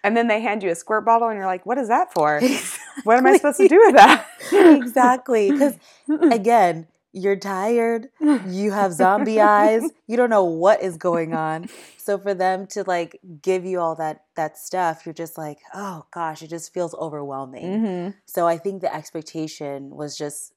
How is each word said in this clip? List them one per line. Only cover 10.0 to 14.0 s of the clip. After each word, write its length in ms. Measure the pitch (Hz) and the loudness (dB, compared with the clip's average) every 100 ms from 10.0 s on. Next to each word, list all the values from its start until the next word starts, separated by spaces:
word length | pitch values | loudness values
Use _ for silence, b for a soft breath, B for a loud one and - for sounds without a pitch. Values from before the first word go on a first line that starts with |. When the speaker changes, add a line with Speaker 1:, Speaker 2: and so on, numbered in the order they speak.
| - | -6
Speaker 2:
You 100 | 233 | -2
don't 140 | 247 | 2
know 140 | 214 180 | 2 0
what 360 | 165 180 220 | 2 2 2
is 160 | 190 165 | -2 -4
going 380 | 180 170 160 165 | -4 -2 -4 -4
on. 340 | 156 160 170 B B _ | -4 -6 -10 B B _
So 200 | - 202 | -8 -6
for 160 | 202 | -4
them 320 | 185 185 185 190 | -2 -2 -2 -8
to, 100 | 208 | -10
like, 380 | 190 175 165 - 185 156 | -6 -4 -6 -14 -20 -10
give 220 | 185 185 180 | -4 -4 -4
you 140 | 180 | -4
all 140 | 165 | -4
that, 260 | 160 | -4